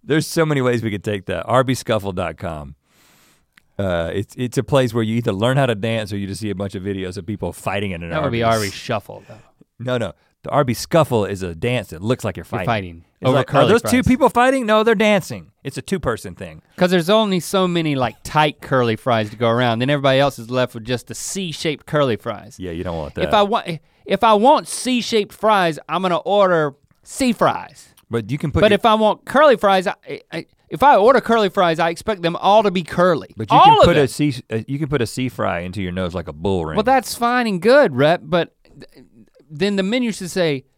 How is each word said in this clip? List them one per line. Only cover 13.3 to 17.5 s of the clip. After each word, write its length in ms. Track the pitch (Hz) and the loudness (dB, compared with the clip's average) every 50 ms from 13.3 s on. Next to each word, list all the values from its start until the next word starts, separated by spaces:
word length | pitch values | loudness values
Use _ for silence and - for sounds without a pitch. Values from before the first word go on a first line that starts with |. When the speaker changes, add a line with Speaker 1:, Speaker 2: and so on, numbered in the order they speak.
| 131 | 2
Speaker 1:
like, 100 | 131 123 | 2 0
Speaker 2:
curly 180 | - - 143 - | 2 2 2 4
Speaker 1:
"Are 20 | |
those 160 | - 208 233 - | 4 4 2 2
two 140 | 113 226 254 | 2 0 2
Speaker 2:
fries. 60 | 240 | 4
Speaker 1:
people 220 | - 254 240 277 240 | 2 2 4 2 2
fighting?" 360 | - 240 247 262 269 269 240 | 4 4 2 2 2 0 0
No, 160 | 208 214 214 220 | 2 2 4 4
they're 120 | 233 226 | 4 2
dancing. 560 | 190 220 214 208 190 - - 120 95 80 _ _ _ _ | 4 4 2 2 2 0 -4 -12 -14 -14 _ _ _ _
It's 140 | 135 - | -10 -10
a 60 | - - | -10 -6
two-person 500 | - 196 175 - 139 113 104 - 101 87 | -6 -6 -4 -2 -4 -4 -4 -8 -14 -14
thing. 300 | - 104 82 78 156 _ _ _ | -12 -14 -14 -14 -20 _ _ _
Speaker 2:
'Cause 140 | - 180 180 | -2 0 2
there's 200 | 180 185 160 170 | 2 2 2 2
only 300 | 214 220 220 202 185 175 | 2 2 2 2 -2 -2
so 280 | - - | -2 -2